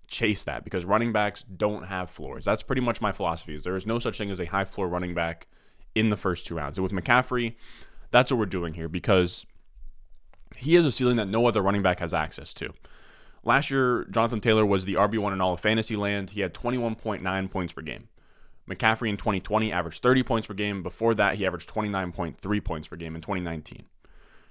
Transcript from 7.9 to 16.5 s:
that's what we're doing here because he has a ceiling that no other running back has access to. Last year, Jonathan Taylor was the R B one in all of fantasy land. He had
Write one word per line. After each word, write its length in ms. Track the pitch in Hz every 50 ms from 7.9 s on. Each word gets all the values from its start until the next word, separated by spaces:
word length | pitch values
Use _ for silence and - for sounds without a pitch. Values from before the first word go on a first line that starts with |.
| - - - -
that's 220 | - 120 131 - 139
what 60 | 120
we're 80 | 110
doing 280 | 95 92 92 85 85 78
here 140 | 85 82 82
because 580 | 78 90 - - 104 92 90 87 - - - - - - - - - - - - - - - - - - - - - - - - -
he 180 | - 120 143 165
has 120 | 175 170
a 40 | 147
ceiling 280 | 117 - 127 123 123 117
that 100 | 107 98
no 180 | 101 113 120
other 160 | 123 104 110 95
running 200 | 95 101 101 95
back 180 | 92 90 -
has 120 | 90 82 82
access 400 | 82 78 76 - - - - -
to. 180 | - - - - - - - - - - - - - - - - - -
Last 260 | - 117 135 135 -
year, 380 | 135 139 131 123 123 110 - -
Jonathan 300 | 95 117 113 117 123 107
Taylor 260 | - - 110 110 107
was 200 | 101 98 98 92
the 100 | 95 95
R 100 | 85 101
B 120 | 104 107 110
one 140 | 101 101 95
in 80 | 95
all 120 | 92 92 90
of 80 | 87
fantasy 340 | - 107 110 113 107 - 110
land. 360 | 101 101 101 101 101 98 92
He 100 | - 104
had 120 | 98 90